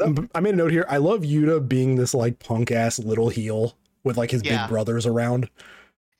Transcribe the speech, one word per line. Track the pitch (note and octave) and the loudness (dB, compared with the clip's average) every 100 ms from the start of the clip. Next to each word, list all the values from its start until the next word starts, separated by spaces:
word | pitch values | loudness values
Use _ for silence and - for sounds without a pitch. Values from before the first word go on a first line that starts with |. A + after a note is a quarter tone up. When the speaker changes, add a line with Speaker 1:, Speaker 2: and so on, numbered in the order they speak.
| F3 D3 G3+ | 0 0 -2
Speaker 1:
I, | F3 | -2
I | |
made | G3 | 0
a | G3 | 2
note | E3 | 2
here. | E3+ - | 2 0
I | C#3+ | 0
love | D3+ A3 | 2 2
Yuta | D3+ D3+ D3+ D#3+ C3 | 0 2 2 2 0
being | B2+ C3 C3 | 0 2 2
this, | B2 | 0
like, | C3+ A#2 A#2+ | 0 0 -2
punk | - A2+ A#2 | -4 -2 0
ass | A#2 A#2 - | 0 0 -2
little | A2 A2 A2+ | -4 0 0
heel | G#2 A2 G#2+ A2+ - _ _ | -2 -4 -2 -4 -6 _ _
with, | C3+ A#2+ | -4 -2
like, | A#2 | -2
his | B2+ | -2
Speaker 2:
Yeah. | B2 A#2 | 0 -2
Speaker 1:
big | A2+ | 0
brothers | A2 A2 A#2 | -2 -2 -2
around. | A#2 A#2 A#2 B2 B2 - - - - _ _ | 0 0 0 -2 -4 -10 -20 -20 -20 _ _